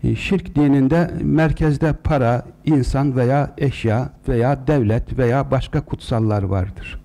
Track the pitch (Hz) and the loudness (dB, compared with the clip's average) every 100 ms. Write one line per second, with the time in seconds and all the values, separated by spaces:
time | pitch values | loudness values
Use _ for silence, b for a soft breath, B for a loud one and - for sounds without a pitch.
0 | 120 113 - 190 175 143 147 139 131 165 | -2 -2 -2 -4 -2 0 2 4 4 2
1 | 170 - 147 143 160 - 156 139 160 - | 0 -2 0 2 2 2 0 2 0 -2
2 | - 147 117 120 - - - 147 123 135 | -2 0 2 0 -4 -8 0 2 2 0
3 | 143 127 123 139 139 - 139 - 117 110 | 0 2 2 2 0 -2 -4 -2 0 0
4 | 131 - - 123 120 139 131 147 107 113 | -2 -8 -4 0 0 0 0 2 2 0
5 | - 120 123 131 139 131 - 151 - - | -2 -2 0 0 0 -2 -2 -4 -4 -10
6 | - 120 110 104 95 95 92 - - - | -4 -2 0 0 0 -2 -4 -6 -12 -14